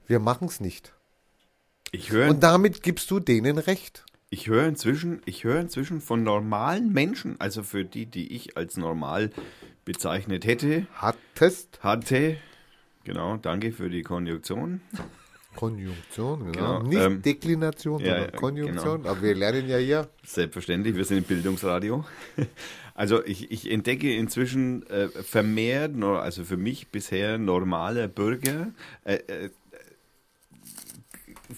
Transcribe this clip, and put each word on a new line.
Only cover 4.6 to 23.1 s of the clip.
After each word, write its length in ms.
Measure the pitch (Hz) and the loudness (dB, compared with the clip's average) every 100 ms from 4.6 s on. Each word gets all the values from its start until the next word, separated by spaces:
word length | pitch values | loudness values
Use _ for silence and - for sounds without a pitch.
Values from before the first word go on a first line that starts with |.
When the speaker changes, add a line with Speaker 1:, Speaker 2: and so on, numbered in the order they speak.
| 160 | 4
Speaker 2:
inzwischen, 540 | 147 110 147 170 165 - | 2 0 0 0 -6 -8
ich 180 | - | -4
höre 160 | 113 151 | -2 0
inzwischen 400 | 175 131 147 160 | -2 -4 -4 -6
von 220 | - 117 | -2 0
normalen 680 | 110 104 107 107 131 190 233 | 2 2 2 0 0 0 2
Menschen, 460 | 160 160 262 - - | 2 2 0 -8 -6
also 240 | 98 107 | -4 -4
für 220 | 101 101 | -6 -4
die, 220 | 92 113 117 | -4 -8 -8
die 260 | 90 82 | -8 -8
ich 220 | 123 - 80 | -10 -10 -8
als 220 | 85 - | -6 -4
normal 520 | 82 82 71 90 107 - - - - - | -4 -4 -2 -2 -2 -6 -14 -18 -20 -14
bezeichnet 640 | - 90 87 92 98 92 104 | -10 -6 -4 -4 -2 0 2
hätte. 400 | 120 147 160 190 | 2 2 0 -2
Speaker 1:
Hattest. 880 | - 104 - - - 170 180 - - | -2 -2 -2 -6 4 6 6 -6 -4
Speaker 2:
Hatte. 540 | 101 117 - 135 156 156 - - _ _ _ _ | 0 0 2 2 2 0 -10 -20 _ _ _ _
Genau, 320 | 98 90 87 110 | -10 -6 -4 -4
danke 360 | 82 92 113 | -2 -2 -2
für 180 | 113 92 | -4 -6
die 120 | 87 | -6
Konjunktion. 800 | - 87 87 82 - 101 165 185 - 208 - - - - - - | -4 -4 -4 -6 -6 -6 -6 -6 -10 -12 -12 -16 -20 -20 -20 -8
Speaker 1:
Konjunktion, 920 | 113 107 95 87 - - 123 151 90 | -6 -6 -8 -10 -12 -6 -6 -4 -6
genau. 260 | 87 107 104 | -4 -2 -2
Speaker 2:
Genau, 40 | 120 | 0
Speaker 1:
Nicht 100 | 196 | 4
Speaker 2:
ähm, 180 | 135 95 | 4 4
Speaker 1:
Deklination, 800 | 143 143 165 160 160 156 151 151 | 0 0 0 0 0 -2 -4 -2
Speaker 2:
ja, 60 | 95 | 0
Speaker 1:
sondern 160 | 87 82 | 0 -2
Speaker 2:
ja, 60 | - | -2
Speaker 1:
Konjunktion. 640 | 131 147 147 87 92 160 | -4 -2 -4 -2 -2 -2
Speaker 2:
genau. 80 | 95 | -2
Speaker 1:
Aber 100 | 95 | 0
wir 120 | 104 | 2
lernen 340 | 95 101 131 131 | 4 2 2 0
ja 80 | 127 | 2
hier. 320 | 131 151 143 _ | 2 2 0 _
Speaker 2:
Selbstverständlich, 680 | - - 82 90 85 87 110 | -6 -2 -2 -2 -2 0 2
wir 100 | 92 | 0
sind 140 | 95 98 | 2 2
im 60 | |
Bildungsradio. 800 | 87 90 92 92 95 87 104 131 151 - - - | 2 0 0 0 0 0 0 -2 -4 -12 -10 -4
<laughs> 100 | 139 - - - - | -4 -6 -16 -16 -12
Also 300 | - 104 | -2 4